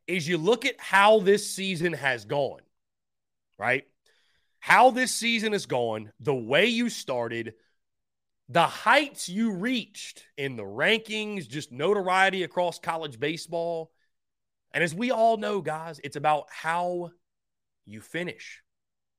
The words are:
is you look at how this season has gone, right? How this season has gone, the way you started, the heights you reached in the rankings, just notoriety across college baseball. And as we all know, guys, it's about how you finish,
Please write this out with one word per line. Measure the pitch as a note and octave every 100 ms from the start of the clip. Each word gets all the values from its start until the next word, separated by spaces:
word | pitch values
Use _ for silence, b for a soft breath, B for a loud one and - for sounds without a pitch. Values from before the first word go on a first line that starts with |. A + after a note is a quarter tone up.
| -
is | F3+ D3+
you | F3
look | E3+ A#3
at | C4 -
how | - G3 G3+ A3
this | F#3+ G3+ -
season | - F#3+ E3+ F3
has | D3 C3+ A#2+
gone, | G2+ C#3+ B2+ D#2 _ _ _ _ _ _ _ _ _ -
right? | A2 C3 - _ _ _ _ _ _ _
How | - F#3 B3+
this | B3 B3+
season | - A#3 A#3 A3
has | G3+ -
gone, | C3 A#2 A2 G#2+ -
the | A#2+
way | C3 A2+ C#3+ A3
you | A3+ A#3+
started, | - - B2 A#2 A#2 A2+ - _ _ _ _ _ _ _ _ -
the | B2+ D3
heights | - G#3+ C#4 C#4 - -
you | F#3+ A3+
reached | F3+ A3+ B3+ - - - - - -
in | C#3 A#2+
the |
rankings, | G2 G#2+ E3+ A3 A3 G#3+ G#3 G3+ A#2+
just | C#3+ -
notoriety | B2 E3 G#3 F#3 F#3 F#3+ F#3+
across | E3 F3+ F3 -
college | F3 E3 D#3 A2+
baseball. | C#3+ E3 - E3+ E3+ E3 D#3+ _ _ _ _ _ _ _ _
And | C#3+
as | E3+
we | E3 B3
all | A#3+ A3+ A3+
know, | G#3 G3+
guys, | D3+ D#3 E3 D#3
it's | C#3+ D3
about | D3+ D3+ -
how | - D#3+ E3+ F3+ F3+ F3 _ _ _ _ _ _ _ -
you | G#2+
finish, | - E3 F3 - - - _ _ _ _ _